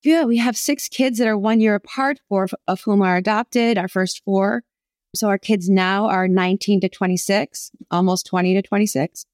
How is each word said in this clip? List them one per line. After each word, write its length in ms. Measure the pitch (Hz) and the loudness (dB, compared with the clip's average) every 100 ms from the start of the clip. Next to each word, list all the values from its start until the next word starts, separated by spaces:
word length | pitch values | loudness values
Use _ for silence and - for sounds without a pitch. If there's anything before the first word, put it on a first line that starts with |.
Yeah, 220 | 285 330 262 | 4 2 2
we 100 | 233 | 2
have 180 | 240 | 0
six 320 | 220 - 285 - | -2 -4 -4 -6
kids 320 | - 262 226 | -2 -2 0
that 80 | 226 | 0
are 100 | 214 | 0
one 240 | 208 226 | 2 2
year 140 | 220 | 4
apart, 460 | 208 - - 269 285 _ | 2 -4 -4 -2 -4 _
four 160 | 196 | -2
of, 100 | 190 - - | -2 -6 -6
of 140 | 190 | -4
whom 180 | - 202 | 0 2
are 160 | 190 180 | 2 0
adopted, 640 | 185 214 240 240 233 214 | 0 -2 -2 0 0 0
our 100 | 180 | -2
first 340 | 190 185 - | -2 -4 -4
four. 420 | - 190 196 233 _ _ _ _ _ - | -2 0 0 -2 _ _ _ _ _ -4
So 120 | 214 | -2
our 100 | 196 | -2
kids 320 | - 208 180 | 0 -2 2
now 360 | 190 185 196 214 | 2 2 0 0
are 200 | 190 185 | 0 2
nineteen 500 | 185 180 196 - 202 | 2 0 -2 0 0
to 80 | 180 | 0
twenty-six, 800 | - 185 180 - 196 - - - _ - | -2 -2 -2 0 -2 -2 -10 -16 _ -6
almost 360 | 175 185 185 - | 0 0 0 -2
twenty 260 | 185 180 | 0 2
to 80 | 190 | 0
twenty-six. 640 | 196 202 208 131 147 - - | 0 0 0 0 -4 -8 -20